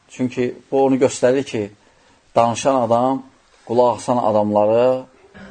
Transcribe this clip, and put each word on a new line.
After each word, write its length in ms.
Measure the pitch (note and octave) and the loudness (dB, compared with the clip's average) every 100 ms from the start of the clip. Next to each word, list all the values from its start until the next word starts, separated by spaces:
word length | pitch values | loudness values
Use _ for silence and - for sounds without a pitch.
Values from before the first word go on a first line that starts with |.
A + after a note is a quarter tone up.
| _ | _
Çünki 460 | - B2+ B2+ B2 - _ | -8 -6 -4 -4 -6 _
bu 140 | C3+ | 0
onu 120 | C3+ C3 | 2 2
göstərir 480 | B2+ - B2 C3+ | 0 2 0 0
ki, 260 | C3 A2+ G2+ G#2 _ _ _ _ _ A#2+ | -4 -6 -8 -12 _ _ _ _ _ 0
danışan 460 | A#2 A2 C#3+ C3+ | 0 0 0 0
adam, 400 | A2+ A#2 C3 C3+ - _ _ _ - | 0 0 0 -4 -8 _ _ _ -4
qulaq 300 | A#2+ B2 A2 | 0 2 0
asan 220 | - B2 | -4 -2
adamları 840 | A2 G#2+ G#2 G#2 G#2+ A2+ B2+ C3 C3 _ _ - - | 0 0 0 2 2 2 2 0 -8 _ _ -20 -14